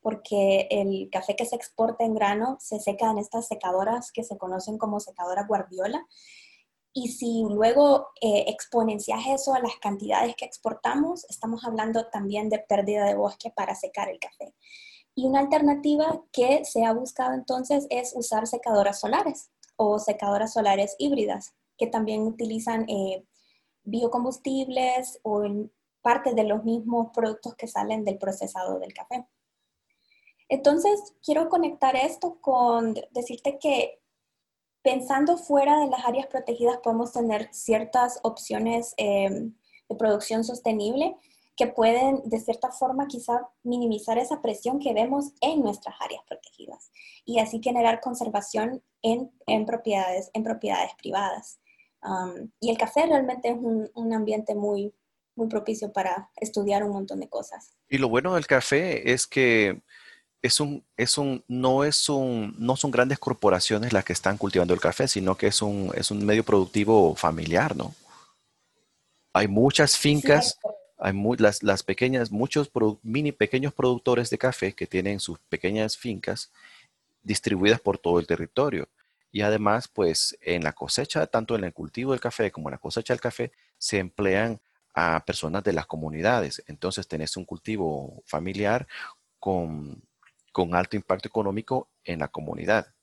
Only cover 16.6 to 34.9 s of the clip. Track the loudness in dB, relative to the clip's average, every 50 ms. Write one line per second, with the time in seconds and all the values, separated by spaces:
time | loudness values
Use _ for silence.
16.6 | 2 0 0 2 2 2 2 0 -2 -6 -4 -4 -2 -2 -2 -4 -4 -4 -6 -6
17.6 | -2 0 0 0 0 0 -4 -4 -4 -4 -6 -6 -6 -2 -2 -2 -2 -2 -4 -4
18.6 | -2 2 4 4 4 4 0 -2 -4 0 0 0 0 0 -4 -8 -12 _ _ _
19.6 | -20 _ _ _ 2 2 2 2 0 -2 -2 -2 0 0 0 0 0 0 0 2
20.6 | 4 4 4 4 2 -2 -2 -4 0 0 0 0 0 -2 -2 -6 -8 -14 _ _
21.6 | _ _ _ _ -4 -2 0 -2 -2 0 -2 -2 -2 -2 -2 -4 -6 -4 -4 -4
22.6 | -4 -2 -2 -2 -2 -2 -2 -2 -2 -2 -4 -6 -10 _ _ _ _ _ _ _
23.6 | _ _ _ _ _ -6 -4 0 0 0 0 0 -2 -2 -4 -4 _ -2 -2 -2
24.6 | -2 -2 0 0 2 2 2 0 -2 -4 -12 -10 _ -2 -2 0 0 -2 -2 -4
25.6 | -6 -8 _ _ _ _ _ _ _ 2 2 4 2 0 2 2 2 2 2 0
26.6 | 0 0 -2 -2 -2 -2 0 0 -2 -2 0 -2 0 0 -2 -6 -10 -16 -12 _
27.6 | -12 -8 -4 -4 -2 -2 -2 -2 -2 -4 -4 -4 -4 -6 -4 -4 -8 -8 -6 -6
28.6 | -6 -4 -4 -6 -6 -8 -12 -16 -12 _ -10 -10 -10 _ _ _ _ _ _ _
29.6 | _ _ _ _ _ _ _ _ _ _ _ _ _ _ _ _ _ _ -4 4
30.6 | 4 4 4 6 4 2 2 2 -2 -10 _ _ _ 0 0 2 2 2 2 2
31.6 | 2 0 0 0 0 2 2 2 0 0 -2 -4 -6 -8 -8 -4 -2 0 2 4
32.6 | 4 4 4 2 0 -2 -4 -4 -8 -8 _ -8 -8 -8 -12 -6 _ -6 -6 -2
33.6 | 0 0 2 2 0 -2 -4 _ _ _ _ _ _ _ _ _ _ _ _ _
34.6 | _ _ _ _ _ 0